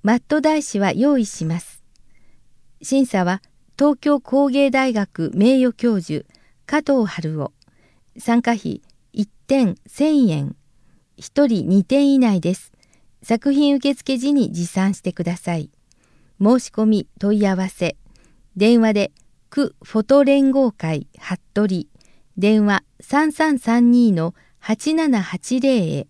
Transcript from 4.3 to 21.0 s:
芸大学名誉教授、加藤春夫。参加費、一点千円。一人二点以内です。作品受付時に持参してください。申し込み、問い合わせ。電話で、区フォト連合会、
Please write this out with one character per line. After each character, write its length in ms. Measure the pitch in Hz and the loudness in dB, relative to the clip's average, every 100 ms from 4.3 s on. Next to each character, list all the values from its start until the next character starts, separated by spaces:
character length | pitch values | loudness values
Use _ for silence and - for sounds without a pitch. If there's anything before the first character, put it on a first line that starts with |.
| 269 285 | 0 0
芸 220 | 262 277 | 2 0
大 220 | 262 262 | 0 0
学 400 | 220 196 - 165 | -2 -4 -6 -6
名 240 | 170 214 262 | 0 2 4
誉 140 | 254 | 2
教 300 | 233 240 208 | 0 -2 -2
授、 240 | 170 151 - _ _ _ - | -4 -10 -10 _ _ _ -6
加 160 | 294 | -4
藤 240 | 302 269 208 | 0 0 0
春 340 | - 160 156 | -4 -8 -8
夫。 120 | 143 _ _ _ _ _ _ - | -10 _ _ _ _ _ _ -12
参 240 | - 233 | -2 0
加 100 | 240 | 0
費、 300 | 226 - - _ _ _ | -4 -6 -10 _ _ _
一 160 | - 208 _ _ | -8 -8 _ _
点 280 | 269 226 - _ | 0 0 -2 _
千 420 | - 294 302 233 | -4 0 2 0
円。 260 | 156 139 - _ _ _ _ _ _ | 0 -6 -12 _ _ _ _ _ _
一 300 | - - 285 | -8 0 0
人 200 | 220 156 | 0 0
二 160 | 190 | 0
点 300 | 190 277 285 | 2 0 2
以 60 | 277 | 2
内 240 | 240 190 | 2 0
で 120 | 170 | -2
す。 180 | 190 - _ _ _ _ _ | -6 -10 _ _ _ _ _
作 300 | - 226 285 | -6 -4 0
品 220 | 277 294 285 | 0 2 0
受 180 | 277 | -2
付 240 | 277 - 269 | -4 -4 -4
時 160 | 262 | 0
に 180 | 285 226 | 0 0
持 140 | 170 175 | -4 -6
参 260 | 190 190 | -2 -2
し 80 | 202 | -4
て 120 | - | -8
く 100 | - | -6
だ 140 | 175 175 | -8 -6
さ 180 | - 170 | -6 -8
い。 140 | 147 _ _ _ _ _ _ _ | -8 _ _ _ _ _ _ _
申 220 | 202 254 | 2 2
し 80 | - | 0
込 160 | - | -2
み、 240 | 220 214 - - | 0 0 -2 -6
問 220 | 202 208 | -2 0
い 60 | 202 | 0
合 100 | 185 | 0
わ 120 | 185 | -4
せ。 260 | - 170 - - - _ _ _ | -4 -6 -6 -20 -20 _ _ _
電 260 | - 208 240 | 0 2 4
話 120 | 226 | 4
で、 200 | 208 196 _ _ _ _ | 0 -2 _ _ _ _
区 260 | - 277 - | -4 -4 -6
フ 180 | - 220 | -6 -4
ォ 20 | |
ト 220 | 208 277 | 2 4
連 260 | 277 277 269 | 6 4 2
合 220 | 269 262 | 2 0
会、 360 | - 160 156 | -2 -6 -6